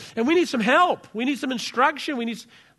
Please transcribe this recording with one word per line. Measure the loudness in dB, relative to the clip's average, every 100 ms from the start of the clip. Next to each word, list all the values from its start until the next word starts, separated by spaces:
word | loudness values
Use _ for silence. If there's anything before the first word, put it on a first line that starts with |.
| -10 -2
And | 2
we |
need | 2 2
some | 0
help. | 2 4 4 0 -8
We | -4 -4
need | -2
some | -4
instruction. | -6 -4 0 0 0 -6 -4
We |
need | -4 -8
s-, | -14 -20 _